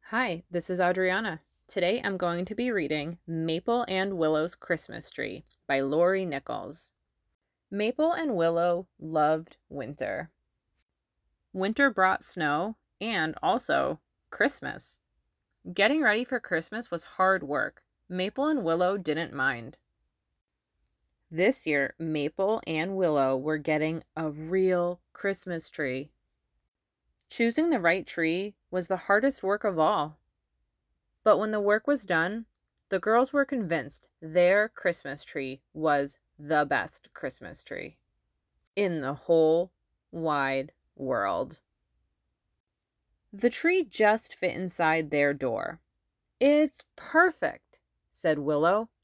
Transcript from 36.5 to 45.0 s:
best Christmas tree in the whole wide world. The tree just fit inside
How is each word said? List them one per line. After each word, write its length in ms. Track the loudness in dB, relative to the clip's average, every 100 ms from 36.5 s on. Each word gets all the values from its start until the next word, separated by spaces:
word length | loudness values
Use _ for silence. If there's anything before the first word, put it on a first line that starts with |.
| 0
best 440 | 2 0 -2 -10 _
Christmas 520 | -12 -10 -10 -16 -16
tree 320 | -14 -12 -12 _ _ _ _ _ _ _ _ -2
in 240 | -2 -2
the 140 | -4
whole 580 | -6 2 4 6 4 0 _ _ _ _
wide 600 | -6 -2 0 0 -2 -4 _ _
world. 680 | _ -2 0 0 0 -4 -8 _ _ _ _ _ _ _ _ _ _ _ _ _ _ _ _ _
The 180 | 0 0
tree 320 | 2 2 2
just 520 | 0 4 4 4 -2
fit 200 | -4 -4
inside 560 | -4 -6 0 2 2